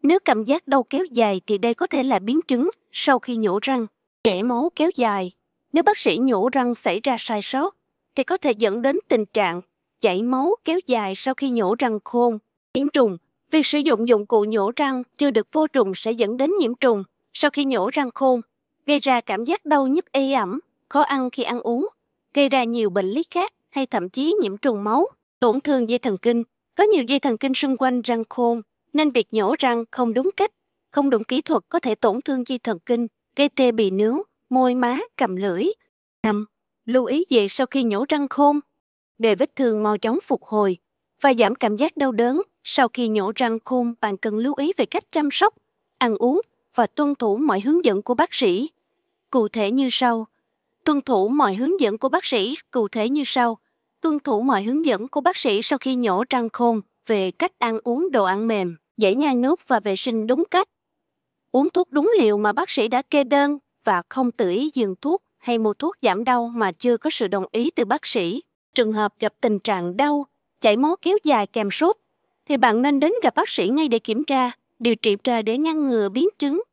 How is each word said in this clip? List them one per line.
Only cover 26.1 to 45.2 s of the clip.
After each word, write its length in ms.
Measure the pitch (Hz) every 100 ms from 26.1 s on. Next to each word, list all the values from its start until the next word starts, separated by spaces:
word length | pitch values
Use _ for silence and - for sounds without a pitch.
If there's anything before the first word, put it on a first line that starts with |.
| 190
kinh. 240 | 233 233 226 _ _
Có 100 | -
nhiều 180 | 427 392
dây 160 | 233 269
thần 200 | 285 226
kinh 160 | 269
xung 220 | 262 285 262
quanh 260 | 262 247
răng 200 | 226 233 220
khôn, 340 | - 240 233 214 _ _
nên 180 | 285 302
việc 180 | 247 -
nhổ 220 | 220 202 311
răng 260 | 262 233 226
không 240 | - 240
đúng 160 | 226 302 -
cách, 140 | 415 _ _ _ _
không 200 | - 277
đúng 140 | 233
kỹ 180 | 220 254
thuật 200 | - 320 -
có 100 | 339
thể 160 | 254
tổn 260 | 214 226 214
thương 220 | - 262 240
dây 120 | 254
thần 200 | - 185
kinh, 280 | - 240 233 _ _ -
gây 120 | 285
tê 240 | - 254
bì 180 | 226 208
nướu, 320 | 190 214 277 415 _ _
môi 240 | 254 254
má, 240 | 247 240 254 466 -
cầm 200 | 233 185
lưỡi. 280 | 196 175 311 440 _ _ _ _
Năm, 240 | 220 208 214 _ _ _
lưu 200 | - 254
ý 200 | 240 285 359
gì 200 | 240 202
sau 180 | - 254
khi 160 | 277
nhổ 200 | 240 202 269
răng 200 | 311 285
khôn? 320 | - 285 294 - _ _ _ _ _
Để 160 | 226
vết 220 | 190 277 -
thương 260 | 254 214
mau 160 | 208 208
chóng 200 | 220 269
phục 220 | - 269
hồi 320 | - 214 202 180 _ _ _ _
và 120 | 277 240
giảm 160 | 208
cảm 220 | 247 233 208
giác 200 | 302 -
đau 160 | 277
đớn, 300 | 220 240 285 415 _
sau 240 | - - 247
khi 200 | - 240
nhổ 240 | 214 190 220
răng 220 | 240 226
khôn 300 | - 254 240 233
bạn 160 | 214 196
cần 220 | 220 208
lưu 160 | 247 294
ý 160 | 285 392
về 100 | 240
cách 260 | 381 -
chăm 160 | 330